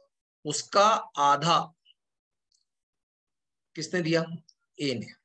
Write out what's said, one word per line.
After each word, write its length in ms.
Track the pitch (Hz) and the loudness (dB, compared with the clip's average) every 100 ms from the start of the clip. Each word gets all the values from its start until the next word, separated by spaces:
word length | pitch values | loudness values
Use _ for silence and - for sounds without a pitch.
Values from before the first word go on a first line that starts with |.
| _ _ _ _ 151 | _ _ _ _ -10
उसका 420 | 147 - 202 208 220 - - | -8 -2 4 4 4 -2 0
आधा 420 | 143 143 160 156 - _ _ _ _ _ _ _ _ _ _ _ _ _ _ _ _ _ _ _ _ - | 2 2 2 0 0 _ _ _ _ _ _ _ _ _ _ _ _ _ _ _ _ _ _ _ _ -14
किसने 260 | 156 185 | -8 -4
दिया? 240 | 160 165 165 170 _ _ _ - | -2 -2 -2 -10 _ _ _ -8
ए 140 | 147 | -6
ने। 140 | 117 - - | -6 -10 -16